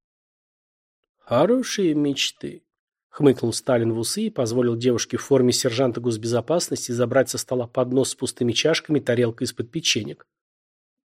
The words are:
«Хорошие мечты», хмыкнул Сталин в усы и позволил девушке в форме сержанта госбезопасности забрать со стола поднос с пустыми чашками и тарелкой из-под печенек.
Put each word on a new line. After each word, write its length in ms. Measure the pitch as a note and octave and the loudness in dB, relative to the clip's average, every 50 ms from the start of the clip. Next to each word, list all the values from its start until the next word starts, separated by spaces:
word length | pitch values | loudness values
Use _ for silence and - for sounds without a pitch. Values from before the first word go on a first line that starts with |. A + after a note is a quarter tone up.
| _ _ _ _ _ _ _ _ _ _ _ _ _ _ _ _ _ _ _ _ _ _ _ _ _ - | _ _ _ _ _ _ _ _ _ _ _ _ _ _ _ _ _ _ _ _ _ _ _ _ _ 0
«Хорошие 640 | A#2+ B2 D#3+ G3 B3 C4 A#3 - - G#3+ F#3+ E3 D3 | 2 2 4 4 4 2 0 -2 -2 0 0 2 2
мечты», 720 | D3 D3 C#3+ C#3 - - - - - - C#3+ - - _ _ _ _ _ _ _ _ _ _ | 2 0 0 0 -2 -4 -6 -6 -8 -12 -12 -12 -14 _ _ _ _ _ _ _ _ _ _
хмыкнул 440 | - - D3 C3+ A#2+ - - A#2 | -2 4 4 4 4 4 0 -2
Сталин 400 | - - - - B2+ A#2 A2+ A2+ | -4 -2 -2 0 0 2 2 0
в 80 | A2+ A#2 | 0 -2
усы 220 | A2+ - - G#3 | -4 -4 -4 -4
и 80 | A3 G#3+ | -4 -4
позволил 440 | - D3 B2 A2 A#2 B2+ B2 A#2+ A#2 | -2 -2 -2 0 0 0 0 0 0
девушке 420 | A#2 A#2+ B2+ A#2+ A2 - - - | 0 0 0 0 0 -2 -4 -6
в 60 | A2+ | -6
форме 300 | - - C#3 C3 B2 B2 | 0 2 4 4 4 4
сержанта 480 | A#2+ - - C3 A2+ B2 C3+ B2 A2+ A#2+ | 2 2 0 0 0 2 0 0 0 -2
госбезопасности 880 | A#2 B2 A2+ G#2+ A2+ A#2 A#2+ A#2+ A#2 - D#3+ F3 E3+ - C3+ - - - | -4 -4 -4 -2 -2 -2 -2 -2 0 0 -2 -2 0 -2 -6 -6 -6 -6
забрать 400 | A#2+ A#2+ B2 A#2+ B2 C3+ B2+ - | -2 -2 -2 2 2 2 2 2
со 80 | - A#2+ | -2 -8
стола 300 | - - C3 B2+ A#2 A#2 | -6 -4 -4 -4 -4 -4
поднос 420 | - C3 B2+ B2 B2+ C3+ B2 - | -2 -2 -2 0 2 0 0 0
с 40 | - | -2
пустыми 340 | - C3 A#2+ - - B2 A#2+ | -6 -6 -6 -4 -2 -2 0
чашками 480 | - - - D3+ D#3+ - - - D3+ C#3 | 0 0 0 0 0 0 -2 -2 -2 -2
и 20 | |
тарелкой 440 | - - A#2+ A#2 B2 A2+ A#2 - C3 | 0 0 0 2 0 0 -2 -6 -8
из-под 260 | A#2+ - - A#2 - | -8 -6 -8 -10 -8
печенек. 560 | - E3 - - - A#2 G#2+ C3+ - _ - _ _ _ _ _ _ _ _ _ _ _ _ _ _ _ | -8 -6 -2 -2 -2 -2 -4 -8 -12 _ -20 _ _ _ _ _ _ _ _ _ _ _ _ _ _ _